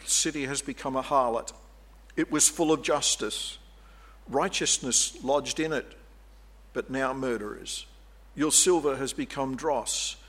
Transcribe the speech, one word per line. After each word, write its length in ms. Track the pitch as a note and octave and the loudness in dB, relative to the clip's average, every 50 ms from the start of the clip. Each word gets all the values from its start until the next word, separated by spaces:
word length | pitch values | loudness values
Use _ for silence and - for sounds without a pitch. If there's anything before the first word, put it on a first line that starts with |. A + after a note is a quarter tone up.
| - | -4
city 400 | - - - - E3 D3 D3+ C#3 | 0 0 2 2 0 -2 -4 -4
has 140 | C3 C#3+ C3+ | -4 -4 -4
become 360 | - C#3+ B2+ - - C#3 C3 | -4 -6 -6 -6 -4 -4 -2
a 80 | C3 B2+ | -2 0
harlot. 480 | - D3 C3+ B2+ A#2+ A2+ A#2 - - - - - - - - - - - - - - - | 2 4 4 4 4 2 -2 -4 -6 -12 -16 -18 -20 -20 -20 -20 -20 -20 -20 -20 -8 -4
It 140 | - D#3+ - | -2 -2 0
was 180 | D#3 D3+ C#3+ - | 2 4 4 4
full 220 | - - E3 D#3 | 4 2 4 4
of 120 | D#3+ C#3+ B2 | 4 2 2
justice, 760 | - D#3 C#3+ - - - - B2 G#2 - - - - - - - - - - - - - - - - - - - - | 0 0 2 2 0 0 0 -2 -4 -4 -6 -8 -8 -10 -14 -18 -20 -20 -20 -20 -20 -20 -20 -20 -20 -20 -20 -8 -2
righteousness 920 | - C#3 E3+ G3 F#3+ - E3 C#3+ - - C#3+ B2+ A2+ - - - - - - | 0 0 2 2 0 0 0 0 0 0 0 0 2 2 2 0 -4 -4 0
lodged 340 | B2+ C#3+ D3 C3+ B2 - - | 2 2 2 2 0 -2 -2
in 140 | D#3 D#3+ D#3 | -2 0 -2
it, 260 | B2+ - - - - - - - - - - - - - - - - - - - | -2 -4 -6 -12 -20 -20 -20 -20 -20 -20 -20 -20 -20 -20 -20 -20 -20 -18 -10 -6
but 160 | C3 A2 - | -6 -6 -4
now 240 | C3 C3+ C3+ C3 C3 | -2 -2 0 0 0
murderers. 720 | C3+ C3 B2+ A#2 G#2+ G#2 G#2 - - - - - - - - - - - - - - - - - | -2 -2 -2 -2 -2 -4 -8 -10 -10 -10 -10 -10 -10 -12 -14 -18 -20 -20 -20 -20 -20 -20 -10 -4
Your 160 | C3 D3 D#3 - | -2 0 4 4
silver 460 | - - F#3 F3+ E3 C#3+ D3 C3+ B2+ | 6 6 6 6 4 4 2 0 0
has 140 | C3+ B2 - | -2 -4 -4
become 440 | - C#3 - - C#3+ C3+ C3+ C3 | -6 -6 -6 -4 -4 -4 -4 -4
dross, 580 | A#2 - D#3+ C#3+ A#2+ G#2+ - - - - - - - - | -2 -2 0 0 0 0 -2 -4 -4 -4 -4 -6 -10 -14